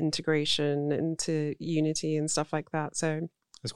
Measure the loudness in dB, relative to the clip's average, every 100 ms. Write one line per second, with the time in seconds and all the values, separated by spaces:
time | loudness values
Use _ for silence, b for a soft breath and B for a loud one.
0 | 0 0 2 2 2 2 2 0 0 0
1 | 0 -2 -2 0 -2 -4 0 2 2 2
2 | 0 0 0 0 0 -4 -2 -4 -4 -2
3 | 0 0 -4 _ _ -10 -6